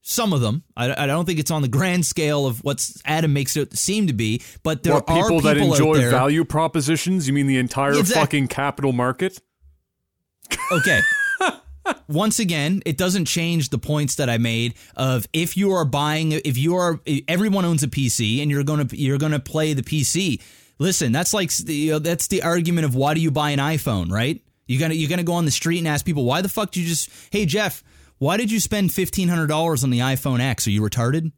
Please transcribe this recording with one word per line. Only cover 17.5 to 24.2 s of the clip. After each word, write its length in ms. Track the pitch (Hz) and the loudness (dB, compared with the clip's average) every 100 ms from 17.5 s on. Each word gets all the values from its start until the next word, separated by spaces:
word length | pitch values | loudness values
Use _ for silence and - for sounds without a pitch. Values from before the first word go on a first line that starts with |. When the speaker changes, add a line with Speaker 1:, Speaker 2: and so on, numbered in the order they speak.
| 196 | 2
Speaker 1:
owns 180 | 170 160 | 2 0
a 60 | 135 | 0
P 200 | 135 131 | 0 0
C 320 | - 107 120 | 0 0 0
and 80 | 147 | 0
you're 120 | 143 | 0
gonna, 220 | 143 151 139 | 0 0 -2
you're 260 | - 131 139 | -2 -2 0
gonna 220 | 156 147 | 0 -2
play 320 | - 156 156 | -4 -2 0
the 80 | 143 | -2
P 220 | - 156 | -2 -2
C. 360 | 127 165 196 - - - _ _ | -2 -2 -2 -4 -8 -20 _ _
Listen, 320 | 170 180 131 | -2 0 0
that's 240 | 127 180 | 0 0
like, 160 | 214 175 - - | 0 0 -4 -4
you 240 | 147 156 | -2 0
know, 60 | 156 | 0
that's 300 | 156 170 - | 0 -2 -2
the 140 | 190 | -2
argument 420 | 165 175 165 175 | 0 0 2 0
of 100 | 151 | 0
why 200 | 127 139 | 0 0
do 60 | 156 | 2
you 100 | 160 | 0
buy 200 | 147 147 | 0 0
an 80 | 143 | 0
iPhone, 540 | 139 160 - 104 87 | 0 -2 -2 -2 -2
right? 280 | 101 | -2